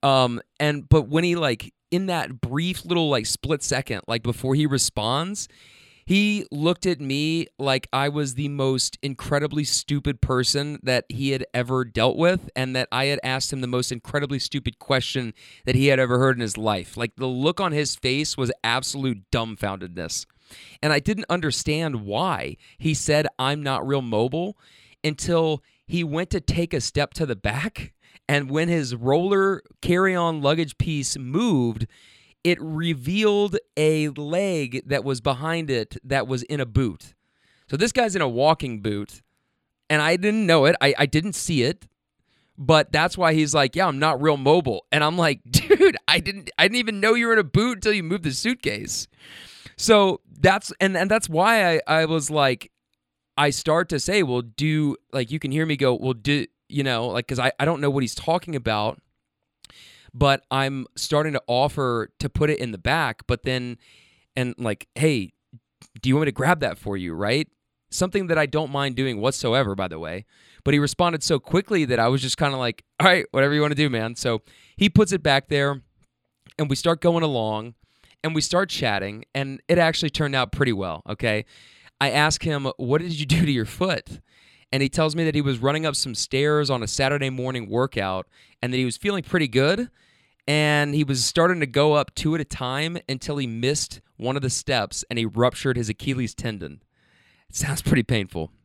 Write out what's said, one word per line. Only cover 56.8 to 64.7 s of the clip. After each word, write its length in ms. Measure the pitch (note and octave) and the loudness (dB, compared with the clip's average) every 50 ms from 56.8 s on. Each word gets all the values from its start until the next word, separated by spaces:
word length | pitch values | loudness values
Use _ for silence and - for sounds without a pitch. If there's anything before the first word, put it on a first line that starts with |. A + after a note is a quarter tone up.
| C#3 | -2
know, 240 | C3+ B2 A2+ A#2 B2 | 0 0 -2 -2 -2
like, 200 | F#2 A#2 A#2+ - | -2 -4 -4 -4
'cause 120 | C3+ B2 | -4 0
I, 120 | B2 C3 - _ | 0 -2 0 _
I 60 | C#3+ | 0
don't 160 | D3 E3+ C3+ | -2 0 0
know 80 | D3 C#3+ | 0 0
what 140 | C3+ C#3 C3 | 0 0 -2
he's 120 | A2+ - | -2 -6
talking 400 | - - - D#3+ F#3 - - D#3+ | -6 -2 -2 -2 -2 -2 -4 -8
about. 460 | C#3 A#2 A2+ A2 G#2+ G#2 A2+ - - _ _ _ _ _ _ _ _ _ _ _ _ _ - - - - - - - _ - | -6 -4 -2 -2 0 -2 -4 -4 -6 _ _ _ _ _ _ _ _ _ _ _ _ _ -20 -20 -20 -20 -20 -20 -20 _ -20
But 320 | _ B2 D3 C#3 C#3 C3+ _ _ | _ 2 4 4 4 2 _ _
I'm 380 | B2+ C3+ C3+ C3+ C#3 C3+ B2+ - _ | -2 0 0 0 -2 -6 -8 -10 _
starting 380 | - - - D#3 D3 D3+ D#3 D3 | -10 -6 0 0 0 0 0 -2
to 80 | C3 - | -4 -2
offer 640 | - A#2+ B2 C3+ D3 - - C3+ B2+ A#2+ A#2 A2 - _ _ | 0 0 2 2 0 0 -2 -2 0 0 -2 -4 -6 _ _
to 120 | - C#3 | -8 -6
put 200 | _ - D3+ D3+ | _ 0 2 2
it 80 | D3+ - | 2 0
in 140 | B2+ A#2+ | -2 -6
the 80 | G#2+ F#2 | -8 -6
back, 420 | - B2 C#3 E3 D#3 B2+ A2+ _ - - | -2 -2 0 0 0 -2 -4 _ -4 -4
but 160 | B2 A#2 _ | -4 -4 _
then, 340 | C3 B2+ B2+ B2 B2 A#2+ - _ _ _ _ _ _ _ _ _ _ _ | -4 -4 -4 -4 -6 -10 -14 _ _ _ _ _ _ _ _ _ _ _
and, 200 | C3 B2+ B2 A2+ - | -4 -4 -4 -4 -4
like, 300 | A#2+ A2+ | -4 -4